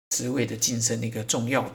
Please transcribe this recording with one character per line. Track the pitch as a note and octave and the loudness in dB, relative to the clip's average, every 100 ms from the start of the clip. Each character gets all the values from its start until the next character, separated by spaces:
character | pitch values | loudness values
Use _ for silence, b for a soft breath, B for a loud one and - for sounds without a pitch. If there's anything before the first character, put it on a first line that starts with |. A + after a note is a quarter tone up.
| - | -6
职 | - B2 | -2 0
位 | C3 A2+ | 0 0
的 | A2 | 0
晋 | - A#2 | 0 2
升 | A2 A#2 | 2 0
的 | A#2 | -2
一 | |
个 | A2+ | -2
重 | G#2+ C3+ A#2 | 0 0 2
要、 | C3 - | 2 2